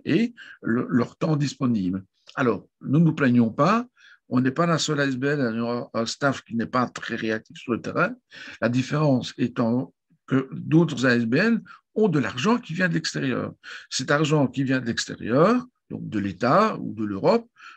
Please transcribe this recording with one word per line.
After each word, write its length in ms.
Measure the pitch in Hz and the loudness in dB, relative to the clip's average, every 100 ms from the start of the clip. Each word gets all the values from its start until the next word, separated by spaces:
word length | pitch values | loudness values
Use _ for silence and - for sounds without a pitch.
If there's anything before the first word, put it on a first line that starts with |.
et 300 | - 175 240 - - - | 0 0 0 -4 -20 -10
le, 240 | - 117 - | -4 -2 0
leur 280 | 127 117 - | 0 -2 -2
temps 180 | 160 | -2
disponible. 720 | 151 143 - 127 110 90 95 - _ _ - | 0 -2 -2 -2 0 0 -4 -8 _ _ -2
Alors, 320 | 127 98 - _ | 0 0 -4 _
ne 200 | - 139 | 0 4
nous 120 | 165 | 4
plaignons 380 | 151 135 120 113 | 4 4 4 4
pas, 380 | 104 156 226 247 _ - - - | 2 2 2 -2 _ -20 -20 -4
on 120 | 127 | 0
n'est 120 | 127 | 0
pas 140 | 131 170 | 2 2
la 120 | 160 | 2
seule 220 | - 147 | 0 0
A 60 | 139 | 0
S 100 | 127 | 0
B 80 | |
L 160 | 139 147 | 0 0
à 80 | 120 | 0
avoir 420 | 113 117 120 - | -2 -2 -4 -4
un 120 | 113 113 | -4 -4
staff 360 | - 143 123 | -2 -2 -2
qui 100 | - | -4
n'est 100 | 113 104 | -6 -2
pas 220 | 127 123 | 0 -2
très 280 | - - 110 | -4 -8 -6
réactif 420 | 110 110 - - | -4 -4 -6 -12
sur 140 | - | -4
le 80 | 110 | -4
terrain. 340 | - 131 185 254 _ - - - | -2 -2 -2 -4 _ -20 -18 -6
La 80 | 117 | -2
différence 640 | 123 127 147 151 127 107 - | -2 -2 0 2 2 0 -4
étant 560 | 123 127 117 120 143 _ _ _ - | -4 0 0 0 -4 _ _ _ -2
que 220 | 131 131 | -2 -2
d'autres 520 | 131 123 156 165 120 | -6 2 4 4 2
A 120 | 131 120 | 2 2
S 100 | 117 | 2
B 80 | |
L 280 | 135 220 220 - - _ | 2 2 0 -4 -18 _
ont 140 | - 214 | 0 2
de 100 | 151 | 2
l'argent 380 | 113 123 165 240 | 0 0 0 0
qui 160 | - | -2
vient 160 | 165 185 | -2 0
de 60 | |
l'extérieur. 580 | 165 - 151 135 110 104 - - - - | 0 -4 -4 -2 -2 -4 -8 -16 -16 -10
Cet 200 | - 131 | -6 0
argent 360 | 147 151 156 127 | 2 2 2 2
qui 180 | 135 | 0
vient 160 | 131 131 | 0 0
de 60 | 117 | -2
l'extérieur, 760 | - - - 95 127 180 247 247 _ - | -4 -6 -8 0 4 4 2 -2 _ -14
donc 180 | 110 110 | -12 -6
de 100 | 107 | -4
l'État 600 | 98 - 120 170 220 - | -4 -2 2 4 2 -2
ou 160 | 117 | -8
de 100 | 107 | -6
l'Europe, 420 | 110 98 139 226 233 _ - | -6 0 2 2 0 _ -20